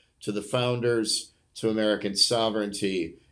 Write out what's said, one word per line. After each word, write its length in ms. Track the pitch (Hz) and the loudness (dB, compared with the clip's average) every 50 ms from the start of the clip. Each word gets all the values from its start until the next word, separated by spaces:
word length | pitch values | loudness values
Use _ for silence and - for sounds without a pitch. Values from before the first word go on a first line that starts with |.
| _ _ _ _ - | _ _ _ _ -8
to 100 | - 101 | -6 -6
the 100 | 104 101 | -6 -6
founders, 880 | - - 127 123 123 123 120 117 120 120 113 110 107 - - - - _ _ _ _ _ | -2 -2 0 0 0 0 0 0 0 2 2 0 0 -2 -4 -4 -10 _ _ _ _ _
to 160 | - - 113 | -4 -2 0
American 460 | 107 110 107 107 104 98 - 101 98 | 0 2 2 2 2 2 0 -2 2
sovereignty, 1000 | 98 - - 123 117 113 113 104 110 104 104 98 - 101 98 95 92 82 80 - - - _ | 2 2 4 4 2 2 2 2 0 -2 -2 -2 -2 -2 0 0 0 -2 -4 -6 -14 -20 _